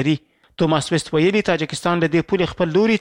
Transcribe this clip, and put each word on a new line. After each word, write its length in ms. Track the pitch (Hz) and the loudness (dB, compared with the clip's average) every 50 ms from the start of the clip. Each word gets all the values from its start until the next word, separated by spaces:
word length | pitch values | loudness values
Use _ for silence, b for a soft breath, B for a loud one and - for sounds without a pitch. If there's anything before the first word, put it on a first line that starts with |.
لري. 180 | 131 151 156 - b b b b b b b - | 2 0 0 -2 b b b b b b b 0
توماس 340 | 170 156 160 147 - - | 2 2 2 0 0 0
ویست 220 | 175 151 - - - | -2 -2 -2 -2 0
ویلي، 320 | 151 160 190 202 214 196 - | 0 2 2 2 0 0 0
تاجکستان 480 | 170 156 156 147 151 - - 175 175 170 | -2 -2 -2 -6 -8 -4 -2 -2 0 0
له 80 | 165 156 | 0 0
دې 140 | 160 170 - - | 0 -2 0 0
پولې 180 | 202 185 175 - - | -2 -2 -2 -4 -2
خپل 200 | - 180 165 156 190 | -4 -2 0 2 2
لوري 180 | 214 220 220 202 | 2 2 0 0